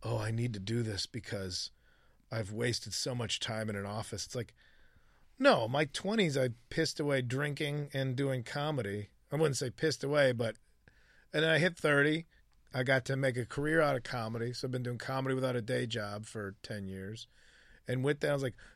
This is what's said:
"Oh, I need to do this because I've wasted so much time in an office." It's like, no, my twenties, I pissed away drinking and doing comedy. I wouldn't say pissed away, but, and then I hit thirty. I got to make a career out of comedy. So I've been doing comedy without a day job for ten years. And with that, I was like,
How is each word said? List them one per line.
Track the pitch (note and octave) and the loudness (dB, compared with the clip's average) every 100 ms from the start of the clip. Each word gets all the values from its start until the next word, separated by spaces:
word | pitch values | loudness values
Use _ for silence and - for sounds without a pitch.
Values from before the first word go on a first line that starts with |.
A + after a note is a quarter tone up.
"Oh, | A#2 A2+ | -4 -2
I | G#2+ | -2
need | A2+ A#2+ | 0 -2
to | G#2+ | -2
do | G2 A#2 | -2 -2
this | A2 G2 - | -2 -4 -6
because | A#2+ - G#2 F#2+ F2 - - _ _ _ _ _ | -8 -8 -6 -4 -6 -8 -12 _ _ _ _ _
I've | A2+ G2 | -6 -4
wasted | G#2+ A#2+ A2+ G#2+ | -2 -2 -2 -4
so | - C#3+ | -4 -4
much | B2 A2 - | -2 -2 -4
time | - A2 G#2+ | -2 -2 -2
in | G2+ | -4
an | G2+ | -4
office." | G#2+ G#2+ G2+ - | -6 -6 -8 -6
It's | B2 | -6
like, | A2+ - - - - _ _ _ - - | -8 -12 -20 -20 -20 _ _ _ -20 2
no, | C4+ F3 A2+ | 6 6 4
my | C#3 D#3 | 2 0
twenties, | - F#3+ A3+ F3 C3+ | -2 0 2 4 2
I | C3 A#2 - | 0 -2 -4
pissed | - D#3+ - | -2 0 0
away | D3 C3+ | 0 0
drinking | B2 C3 D3 C#3 D3+ D3 C#3+ | 0 -2 -2 -2 -2 -2 -4
and | C3+ C3+ B2+ | -2 -2 0
doing | C#3 B2+ | 0 0
comedy. | A#2 C#3+ D3 C#3+ G2+ G#2 G2+ _ _ | -4 -2 -2 0 -2 -4 -6 _ _
I | C#3+ | 2
wouldn't | D#3 B2+ | 2 2
say | B2+ | -4
pissed | - D#3 - | 0 0 0
away, | C#3 D3 C3+ | 2 4 6
but, | A#2 A2+ - _ _ _ _ _ _ _ | 4 -2 -4 _ _ _ _ _ _ _
and | - | 2
then | D#3+ | 4
I | D#3 | 6
hit | F3+ E3+ | 4 2
thirty. | D3+ C#3+ D3 D#3+ - _ _ _ _ | 4 6 6 2 -2 _ _ _ _
I | B2+ | -2
got | B2+ C3 B2 | 2 2 2
to | C3+ | 0
make | C3+ B2 | 0 0
a | A#2 | -4
career | - D3+ D#3+ | -2 2 4
out | D3 C3 | 4 2
of | |
comedy. | - B2 A2 A#2 A#2 | -2 -4 -4 -2 -4
So | A#2+ C3 | -4 -4
I've | |
been | B2+ | -4
doing | B2 A#2+ | -4 -4
comedy | - C3+ C3 C3 | -4 -2 0 0
without | C3 B2 | 0 0
a | |
day | A2 B2 B2 | 0 -2 -2
job | A#2 G#2 G#2 A2 | -2 -4 -6 -8
for | A2 G2 G2 | -8 -6 -8
ten | - G#2+ F#2+ | -10 -8 -8
years. | F#2+ G2 A2+ - - - - - - - | -8 -8 -10 -14 -20 -20 -20 -20 -12 -4
And | B2+ | 0
with | C#3 C#3+ | 2 2
that, | D3 | 2
I | |
was | C#3+ | 0
like, | C3 - - | -2 -6 -14